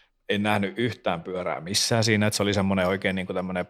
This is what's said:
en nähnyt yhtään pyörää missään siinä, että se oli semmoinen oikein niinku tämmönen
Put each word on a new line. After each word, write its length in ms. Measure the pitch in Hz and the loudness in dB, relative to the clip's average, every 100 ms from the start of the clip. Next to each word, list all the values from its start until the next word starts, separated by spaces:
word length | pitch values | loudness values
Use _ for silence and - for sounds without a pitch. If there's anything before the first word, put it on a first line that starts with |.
| _ _ - | _ _ -4
en 140 | 104 | 0
nähnyt 320 | 104 104 98 95 | 2 2 0 -2
yhtään 440 | 120 110 104 87 | -2 -2 -4 -4
pyörää 380 | 92 90 87 69 | -4 -6 -4 -6
missään 440 | 80 98 - 117 | -4 -2 2 2
siinä, 220 | 113 107 107 | 4 4 2
että 100 | - | 2
se 60 | |
oli 120 | 101 | 0
semmoinen 320 | 101 95 98 92 | 2 2 2 2
oikein 280 | 95 101 95 | 0 0 -2
niinku 180 | 92 | -4
tämmönen 320 | 92 92 92 87 | -4 -4 -4 -6